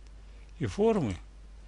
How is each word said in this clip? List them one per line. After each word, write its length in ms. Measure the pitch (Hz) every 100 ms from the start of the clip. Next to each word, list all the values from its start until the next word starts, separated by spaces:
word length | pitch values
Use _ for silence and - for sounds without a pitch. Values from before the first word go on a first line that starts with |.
| - - - - - -
и 60 |
формы, 520 | 113 135 220 214 120 90 - - - -